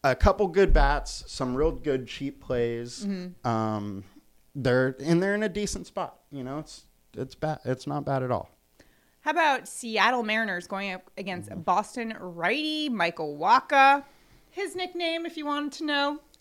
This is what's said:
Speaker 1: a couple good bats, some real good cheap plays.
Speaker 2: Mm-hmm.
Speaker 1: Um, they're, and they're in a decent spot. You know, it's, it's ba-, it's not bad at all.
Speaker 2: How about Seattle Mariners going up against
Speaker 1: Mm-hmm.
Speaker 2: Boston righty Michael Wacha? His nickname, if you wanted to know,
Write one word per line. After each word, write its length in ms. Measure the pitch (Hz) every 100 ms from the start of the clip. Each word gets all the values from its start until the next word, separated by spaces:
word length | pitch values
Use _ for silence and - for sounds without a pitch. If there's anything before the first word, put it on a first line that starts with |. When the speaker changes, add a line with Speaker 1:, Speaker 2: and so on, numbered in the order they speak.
Speaker 1:
a 140 | 139 127
couple 320 | - 190 190
good 240 | 170 185
bats, 520 | 156 139 147 - - -
some 280 | - 127
real 180 | 127 156
good 360 | - 151 131 120
cheap 320 | - 139 -
plays. 640 | - 123 117 117 120 - 202
Speaker 2:
Mm-hmm. 400 | 190 180 180 120
Speaker 1:
Um, 560 | 113 110 107 104 98 95 - _ _ _
they're, 420 | 139 127 127 131 131
and 180 | 151 170
they're 120 | 196
in 80 | 208
a 60 | 214
decent 360 | 175 202 196 -
spot. 320 | - 165 - _
You 120 | 139
know, 160 | 127 143
it's, 260 | 151 - - _ _
it's 200 | - 131
ba-, 260 | - 156 156 -
it's 200 | 127 147
not 180 | 147 143
bad 160 | 135
at 80 | 127
all. 200 | 110 - _ _ _ _ _ _ _
Speaker 2:
How 120 | 302
about 340 | 311 311 254 190
Seattle 540 | - 233 214 208 254
Mariners 440 | 214 214 220 180 175
going 240 | 196 196
up 180 | 185 - -
against 320 | 196 180 104
Speaker 1:
Mm-hmm. 100 | 190
Speaker 2:
Boston 540 | 165 185 208 247 226 220
righty 680 | 180 170 170 269 302 311 302
Michael 480 | 214 170 170 151 147
Wacha? 680 | 180 247 - 277 269 277 277 _ _ - _
His 240 | - 381 370
nickname, 500 | 370 349 339 330 339
if 100 | 320
you 80 |
wanted 280 | 294 294 294
to 120 | -
know, 360 | 302 285 285 302 - _